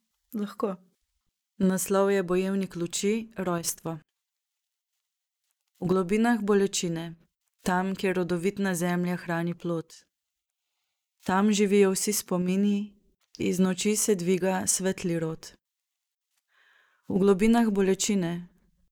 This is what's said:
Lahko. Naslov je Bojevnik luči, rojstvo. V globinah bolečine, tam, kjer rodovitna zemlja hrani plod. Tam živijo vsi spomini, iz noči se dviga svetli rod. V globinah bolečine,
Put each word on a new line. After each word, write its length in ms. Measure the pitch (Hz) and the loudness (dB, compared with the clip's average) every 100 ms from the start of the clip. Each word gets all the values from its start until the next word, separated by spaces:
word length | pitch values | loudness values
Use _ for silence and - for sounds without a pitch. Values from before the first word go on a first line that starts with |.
| _ _ _ | _ _ _
Lahko. 420 | 220 208 - 214 190 _ _ _ _ _ _ _ - | -8 -8 -4 -6 -6 _ _ _ _ _ _ _ 0
Naslov 540 | 190 185 - 196 196 | 2 2 0 2 4
je 120 | 196 | 2
Bojevnik 520 | 180 185 190 196 185 170 | 2 0 0 -2 -4 -6
luči, 540 | 170 - 202 226 220 - | -6 -2 0 -2 -4 -8
rojstvo. 640 | 185 175 165 - 165 160 _ _ _ _ _ _ _ _ _ _ _ _ _ _ _ _ _ - | -4 -4 -4 -8 -8 -10 _ _ _ _ _ _ _ _ _ _ _ _ _ _ _ _ _ -8
V 80 | 180 | 0
globinah 540 | 185 175 214 233 233 | 0 2 0 2 2
bolečine, 720 | 202 202 196 - 175 165 170 165 _ _ _ _ | 2 2 2 -2 -4 -6 -8 -14 _ _ _ _
tam, 340 | - 180 190 190 | -2 0 -2 -2
kjer 200 | 196 185 | -2 0
rodovitna 600 | 170 175 185 202 196 175 | -2 -2 -2 -2 -2 -2
zemlja 400 | 175 180 175 175 | -2 -2 -2 -4
hrani 380 | 175 170 170 | -4 -4 -4
plod. 400 | 170 175 165 - - _ _ _ _ _ _ _ _ _ _ _ _ - | -6 -6 -6 -8 -18 _ _ _ _ _ _ _ _ _ _ _ _ -2
Tam 260 | 185 208 | 2 2
živijo 400 | 208 208 202 196 | 4 4 6 4
vsi 220 | 190 - | 2 -2
spomini, 800 | 208 - 180 180 190 202 202 208 _ _ _ _ - | -4 -2 -2 0 2 2 0 -4 _ _ _ _ -6
iz 200 | - 180 | -2 2
noči 360 | 185 180 208 208 | 2 2 0 0
se 200 | - 196 | 0 0
dviga 520 | 170 185 185 185 202 | 2 0 0 -2 -2
svetli 520 | - 190 190 180 165 | -2 -2 -4 -4 -4
rod. 340 | 160 160 - - _ _ _ _ _ _ _ _ _ _ _ _ _ _ - | -4 -8 -14 -20 _ _ _ _ _ _ _ _ _ _ _ _ _ _ -4
V 120 | 196 | 2
globinah 500 | 202 190 226 233 226 | 4 4 4 4 4
bolečine, 800 | 196 190 190 - 202 170 170 175 _ _ _ _ | 2 2 0 0 0 -2 -6 -10 _ _ _ _